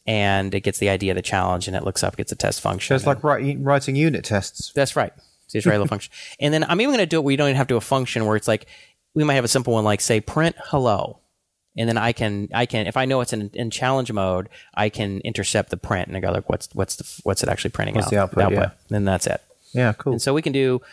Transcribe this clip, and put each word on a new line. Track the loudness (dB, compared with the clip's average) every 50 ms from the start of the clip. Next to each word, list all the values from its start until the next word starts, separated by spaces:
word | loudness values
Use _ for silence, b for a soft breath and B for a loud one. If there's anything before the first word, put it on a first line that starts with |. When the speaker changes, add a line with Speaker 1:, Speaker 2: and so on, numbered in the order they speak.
| _
Speaker 1:
and | -2 0 2 4 4 4 2 2 0 -2
it | -2
gets | -2 -2 -2 0
the | 2 2
I | 2
D | 2 0 0
of | 0
the | -2 -2
challenge, | 0 0 0 2 2 0 -2 -2
and | -4 -4
it | -4 -4
looks | -2 -2 -2 -2
up, | -2 -2
gets | -4 -6 -6 -6
a |
test | -2 -2 -2 -2 0
function. | -2 -2 -2 -2 0 0
Speaker 2:
So | 0
it's | 2 2
like | 2 0
Speaker 1:
and | 2 2
Speaker 2:
write-, | 0 0 0 0 -2 -4 -2
writing | 0 2 2 2 2 0 0
unit | 2 2 2 2 0 -2
tests. | 0 0 0 0 -2 -8 -12 -12 -6 0
Speaker 1:
That's | 0 0 0 2
right. | 0 -2 -2 -4
So | -12 _ _ _ _ _ _ -6
you | 0
just | 2
write | 2 4
a | 4
little | 2
Speaker 2:
<laughs> | 0
Speaker 1:
function. | -2 -4 -6 -10 B B B B B B
And | 0 2 2
then | 2 2 2
I'm | 2 2
even | 2 2 4
gonna | 2 2
do | 2 2 0
it | 2
where | 2 2
you |
don't | 4 4 2
even | 2
have | 2 2
to | 2 2
do |
a | 0
function, | 2 0 0 0 0 -2 -2 0 2
where | 2 2
it's | 2 2 2
like, | 0 0 -2 B B B B B B B _ _ _
we | 0 2
might | 4 4
have | 2 2
a | 2
simple | 0 0 2 2 2
one | 4 4
like, | 4 2 2
say, | 2 2 2 2
print | 0 0 0 0 0 0 0 -4 -6
hello. | -2 -2 2 2 2 2 2 -2 -6 -8 -14 _ _ _ _ _ _ _ _ _ _ _
And | -2 -2 0
then | 0 2
I | 0 0 0
can, | 0 -2 -2 -2 -4 -6 -4 -2
I | -2 -2
can, | 0 0 -2 -2
if | -2 -2
I | -2 0
know | 0 0 0
it's | 0 -2 -4
in, | -4 -6 -6 -6
in | -6 -6 -6
challenge | -4 -2 0 0 0 0 0 -2 -2
mode, | -2 0 0 0 -2 -4 -6 B B B B B
I | -2 -2 -2
can | 0 -2 -4 -4 -4 -6
intercept | -6 -6 -6 -4 -4 0 0 -2 0 -2
the | -6
print | -8 -4 -2 -2 -2 -2 -4
and | -6
I | -4
go, | -2 -2
like, | -2 -2 -2 -2
What's, | -4 -4 -4 -8 -4
what's | -4 -4 -4 -4
the, | -10 -10 -12 -14 -6 -4
what's | -2 -2 0 0
it | -2
actually | -2 -2 -4 -4
printing | -4 -2 -4 0 0
Speaker 2:
What's | 0 0 2 2
Speaker 1:
out? | 2 0 2 2
Speaker 2:
the | 2 2
output? | 2 4
Yeah. | 2 0 0 -4 _ _ _
Speaker 1:
And | -2 0 2
that's | 2 2 0 0
it. | -2 -4 -4 -6 _ _ _ _ _ -2
Speaker 2:
Yeah, | 0 2 2 0
cool. | 0 -2 -2 -2
Speaker 1:
And | 0 0
so | 0 0
we | 0 0
can | 0 0
do, | 2 2 2 2 0 B B